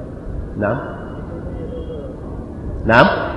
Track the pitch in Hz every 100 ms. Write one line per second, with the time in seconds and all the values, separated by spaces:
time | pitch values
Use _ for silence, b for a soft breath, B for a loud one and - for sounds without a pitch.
0 | - - - - - - 104 127 - -
1 | - - - - - - - - - 156
2 | 135 - - - - - - - - 117
3 | 185 - -